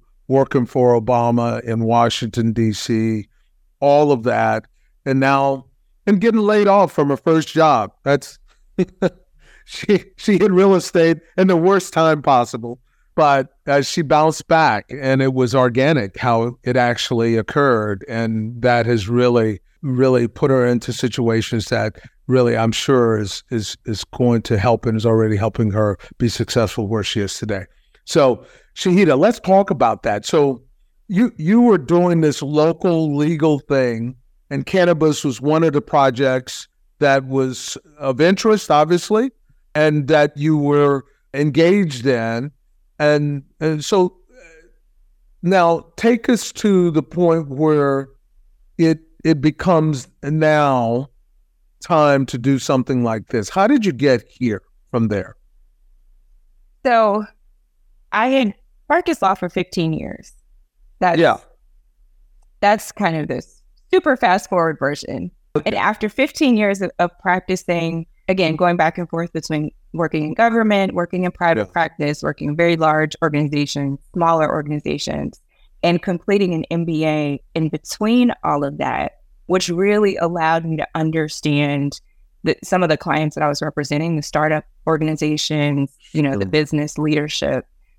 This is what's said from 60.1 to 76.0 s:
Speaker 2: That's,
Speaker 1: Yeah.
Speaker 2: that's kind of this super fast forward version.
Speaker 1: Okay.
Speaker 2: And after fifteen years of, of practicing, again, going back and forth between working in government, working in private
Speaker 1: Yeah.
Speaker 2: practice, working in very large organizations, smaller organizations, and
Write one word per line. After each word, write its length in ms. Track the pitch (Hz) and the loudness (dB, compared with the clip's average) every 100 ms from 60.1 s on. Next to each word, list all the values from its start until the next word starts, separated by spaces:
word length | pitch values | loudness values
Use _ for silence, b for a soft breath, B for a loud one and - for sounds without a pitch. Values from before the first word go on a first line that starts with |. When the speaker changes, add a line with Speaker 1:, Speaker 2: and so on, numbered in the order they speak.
| - - - _ _ _ _ _ - | -14 -20 -20 _ _ _ _ _ -2
Speaker 2:
That's, 200 | 185 165 | 0 2
Speaker 1:
Yeah. 180 | 156 - - _ _ _ _ _ _ _ _ _ _ - | 2 2 -6 _ _ _ _ _ _ _ _ _ _ -2
Speaker 2:
that's 320 | 202 208 - | 0 0 -2
kind 240 | - 190 160 | -6 -4 -4
of 140 | 151 | -6
this 320 | 135 - _ _ _ _ | -8 -10 _ _ _ _
super 240 | 185 311 254 | 0 0 0
fast 320 | 214 185 - | 2 0 0
forward 280 | 180 160 156 | 0 0 -2
version. 540 | 139 143 - - 175 - _ 151 | -4 -4 -8 -10 -10 -14 _ -6
Speaker 1:
Okay. 120 | - | -4
Speaker 2:
And 80 | - | -2
after 340 | 180 214 214 | -2 -2 -4
fifteen 480 | - 285 - 285 220 | -2 -4 0 2 2
years 240 | 208 196 | 2 -2
of, 100 | 185 - | -4 -2
of 120 | 175 _ | -4 _
practicing, 880 | 190 180 - 185 - 170 165 165 165 _ - | -2 -2 -2 -6 -4 -4 -2 -6 -10 _ -4
again, 300 | 190 165 156 | 0 0 0
going 180 | 180 175 | 0 2
back 220 | 160 175 | 0 -2
and 120 | 170 | -6
forth 220 | 165 170 | -6 -6
between 400 | 160 - 156 151 - _ | -8 -6 -6 -6 -10 _
working 320 | 160 160 156 | -4 -4 -4
in 100 | 151 156 | -4 0
government, 580 | 233 226 220 202 190 | 2 2 2 2 0
working 300 | 180 175 180 | -4 -4 -4
in 80 | 180 | -4
private 340 | - 170 151 - | -2 0 0 -2
Speaker 1:
Yeah. 80 | |
Speaker 2:
practice, 480 | 175 160 - 147 151 | -2 -4 -4 -6 -4
working 280 | 151 151 156 | -6 -6 -6
in 60 | 151 | 0
very 200 | 170 165 | 0 2
large 400 | 156 156 156 - | 0 0 -2 -2
organizations, 760 | 165 147 147 147 143 147 139 139 _ | -2 -2 -2 -2 -4 -4 -6 -8 _
smaller 340 | 180 165 165 151 | -2 0 2 0
organizations, 920 | - 147 151 156 147 - 147 - - _ _ _ _ | -2 -4 -6 -6 -6 -6 -8 -8 -12 _ _ _ _
and 180 | 170 175 | -2 0